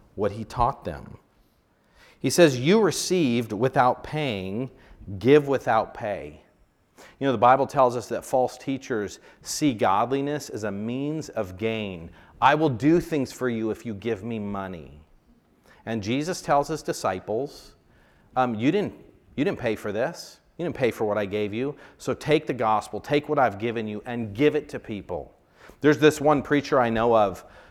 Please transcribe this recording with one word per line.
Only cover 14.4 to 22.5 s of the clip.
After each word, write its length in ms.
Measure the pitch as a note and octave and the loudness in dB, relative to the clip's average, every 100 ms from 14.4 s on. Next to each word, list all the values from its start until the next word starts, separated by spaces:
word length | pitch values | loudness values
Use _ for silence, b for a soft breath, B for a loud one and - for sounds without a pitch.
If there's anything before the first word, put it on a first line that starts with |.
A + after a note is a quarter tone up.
| G2+ G2+ F#2+ F2+ C2+ D2 - _ _ _ _ _ b b - | -6 -8 -8 -10 -16 -20 -20 _ _ _ _ _ b b -8
And 160 | A2+ | -6
Jesus 400 | G2+ B2+ D3+ F3+ | -2 -4 -4 -6
tells 280 | - C#3+ C3+ | 0 0 2
his 120 | D#3 | -4
disciples, 960 | - D#3+ G#2+ F#2+ - G#2+ C#3+ - - - _ b b b b - | -6 -4 -4 -4 -4 -6 -6 -12 -20 -20 _ b b b b -2
um, 180 | B2+ A2 | -2 0
"You 160 | B2 | 0
didn't, 240 | F#3+ D#3+ - - _ _ - | 2 -2 -6 -18 _ _ -4
you 80 | |
didn't 160 | E3 C3+ | -2 -2
pay 160 | A#2+ G#2+ | -4 -4
for 160 | G#2+ | -4
this. 480 | G2+ C3+ E3+ - - _ - | -4 -4 -4 -14 -20 _ -10
You 60 | |
didn't 140 | E3+ A#2+ | -8 -2
pay 140 | B2+ | -2
for 120 | G#2+ | 0
what 140 | G#2+ G#2 | -2 0
I 80 | G2+ | -2
gave 280 | G#2 G#2 | -2 -4
you. 220 | G#2+ C#3 C#3+ B B | -4 -6 -8 B B
So 160 | - | -6
take 340 | B2+ - D#3 | -6 0 0
the 60 | D#3 | 0